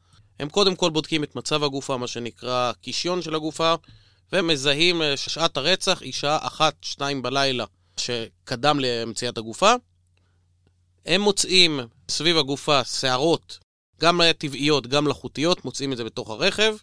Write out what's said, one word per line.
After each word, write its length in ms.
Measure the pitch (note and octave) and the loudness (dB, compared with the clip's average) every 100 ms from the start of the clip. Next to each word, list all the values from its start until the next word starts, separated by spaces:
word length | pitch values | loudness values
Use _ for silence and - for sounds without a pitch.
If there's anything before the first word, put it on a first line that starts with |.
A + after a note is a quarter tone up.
| _ _ _ - | _ _ _ -12
הם 100 | D3 | -4
קודם 260 | G3 G3 F#3 | 2 2 2
כל 140 | F3+ | 0
בודקים 340 | D#3 D3 D#3+ | 0 -2 -2
את 120 | D3 B2+ | -4 -6
מצב 280 | - D3+ | -4 -2
הגופה, 340 | D3 C3+ C3 C3 | 0 -4 -6 -6
מה 100 | A#2+ | -6
שנקרא 640 | A#2+ A#2+ - A#2+ B2 B2 A2 | -6 -8 -10 -4 -2 -2 -4
קישיון 400 | - B2 E3+ F3+ | -6 -4 -2 -4
של 140 | E3 D#3 | -4 -4
הגופה, 380 | D#3 - E3 E3 - - _ _ - | -4 -2 0 0 -4 -20 _ _ -4
ומזהים, 680 | F3 E3 D3 C3+ C#3+ E3+ E3+ | -2 2 0 2 4 4 2
אה, 160 | D#3 C#3 | 0 -2
ששעת 400 | - - E3 - | -4 -2 -2 0
הרצח 440 | C#3 F#3 - F3+ | 0 0 0 -2
היא 120 | C3+ | -4
שעה 240 | - C#3+ D#3 | -4 -2 0
אחת, 320 | B2 - D#3 - | -2 0 0 0
שתיים 400 | - - C#3 C#3 | -10 -6 -4 -2
בלילה 440 | B2 C3+ C3+ B2+ G#2+ _ _ - | -2 0 0 0 -6 _ _ -8
שקדם 840 | - A#2+ A2 _ - A#2+ C#3+ D3 | -6 -4 -8 _ -10 0 2 2
למציאת 580 | B2+ A#2+ A#2 G#2+ B2 A#2+ | 0 -2 -4 -6 -6 -6
הגופה. 360 | A2 G#2+ G3 B3 _ _ _ _ _ _ _ _ _ _ _ _ - | -8 2 4 4 _ _ _ _ _ _ _ _ _ _ _ _ -2
הם 160 | F3+ | 2
מוצאים 580 | G#3 G3 - F#3 F3 C#3+ A#2 _ - | 2 2 4 6 6 4 -6 _ -8
סביב 260 | - D3+ E3 | -2 2 2
הגופה 460 | C3+ C#3 - C#3+ | 0 -2 2 2
שערות 760 | A#2+ - C3+ B2+ D#3 E3 - - _ _ _ - | 2 -2 0 2 2 0 -2 -20 _ _ _ 0
גם 200 | D#3+ F3 E3 D#3 | 2 4 4 2
טבעיות, 500 | D3+ C3 C#3+ D3 A#2+ | -2 -2 2 2 2
גם 160 | C#3 | 0
מלאכותיות, 640 | D3 C3 A#2 - D#3 F3+ C3+ | 0 -2 -6 -2 0 0 -4
מוצאים 260 | A#2 C#3 | -8 -6
את 60 | B2 | -6
זה 60 | |
בתוך 260 | A2+ - G#2 | -6 -8 -10
הרכב. 460 | G#2+ F3 - G#3+ G#3+ | -2 -2 2 0 0